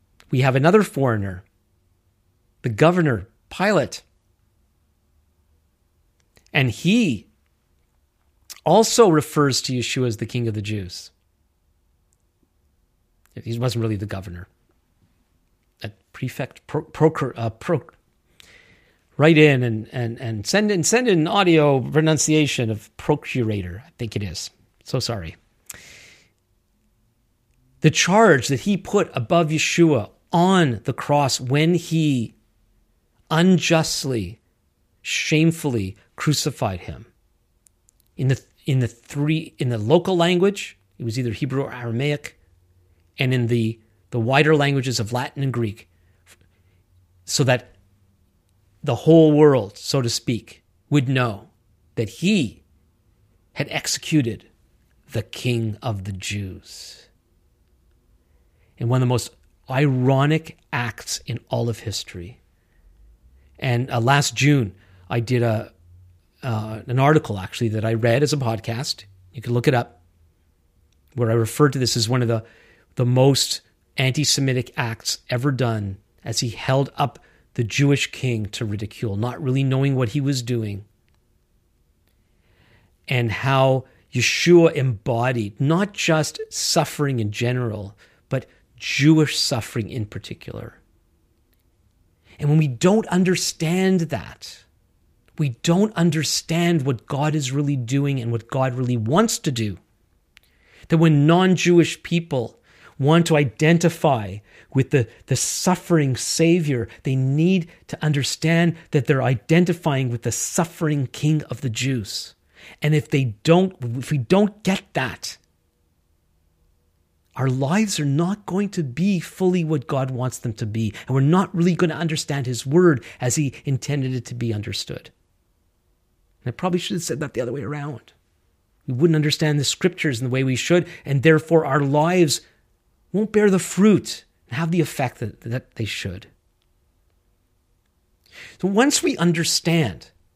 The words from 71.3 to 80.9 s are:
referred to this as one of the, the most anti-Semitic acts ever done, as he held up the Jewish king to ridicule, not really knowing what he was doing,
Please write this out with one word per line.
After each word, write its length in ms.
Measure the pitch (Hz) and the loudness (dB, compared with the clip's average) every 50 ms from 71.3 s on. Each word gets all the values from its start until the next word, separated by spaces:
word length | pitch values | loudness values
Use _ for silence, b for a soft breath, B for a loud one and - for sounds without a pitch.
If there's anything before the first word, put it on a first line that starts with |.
| 113 | 2
referred 380 | 117 113 107 - - 147 139 127 | 2 0 0 2 4 4 4 4
to 60 | 139 | 0
this 160 | 127 113 - | -2 -2 0
as 140 | 123 110 110 | -2 -2 0
one 140 | 127 127 123 | 0 0 0
of 40 | |
the, 160 | 113 117 110 110 b b b b b b b b b - | 0 0 -2 -4 b b b b b b b b b -4
the 100 | - 127 | -2 0
most 560 | 123 123 131 131 139 135 - - - - - _ _ _ _ _ _ - | 2 4 6 6 6 4 2 0 -4 -6 -10 _ _ _ _ _ _ -4
anti-Semitic 760 | - 131 131 123 151 143 - - - 139 135 127 127 120 - - | -2 -2 0 0 0 0 0 0 0 0 0 0 -2 -4 -6 -6
acts 440 | - 127 113 113 - - - - - _ - | -6 -6 -6 -6 -8 -8 -8 -8 -8 _ -6
ever 220 | 127 120 127 143 | -4 -2 0 -2
done, 460 | 135 123 131 117 113 107 101 98 98 - _ _ _ _ - | 0 0 0 0 -2 -2 -4 -6 -8 -10 _ _ _ _ -10
as 160 | - 110 - | -8 -6 -4
he 80 | 139 120 | -4 -4
held 420 | 104 - - - 131 139 139 - - | -6 -6 -2 0 0 0 0 -2 -2
up 220 | - 143 123 - - b b b b b b - | -4 -4 -4 -4 -10 b b b b b b -6
the 100 | - 120 | -6 -4
Jewish 480 | 104 - - 143 139 143 127 - - | -2 0 2 2 2 2 2 0 -6
king 360 | - - - 127 120 110 107 | -6 -6 -4 -4 -2 -4 -4
to 180 | 101 - - 120 | -6 -8 -8 -6
ridicule, 500 | 104 101 95 107 107 - - - 107 98 | -6 -6 -6 -8 -10 -10 -8 -6 -6 -4
not 260 | 101 110 123 - 170 | -4 -4 -4 -6 -6
really 220 | 160 127 127 135 139 | -4 -2 0 0 0
knowing 320 | 131 131 135 139 139 135 | 0 0 0 0 0 0
what 140 | 127 127 110 | 0 -2 -2
he 100 | - 147 | -2 -2
was 220 | 135 139 143 127 | -2 -2 -2 -4
doing, 420 | 120 120 123 117 110 104 101 98 101 _ | -4 -4 -4 -4 -4 -6 -8 -10 -14 _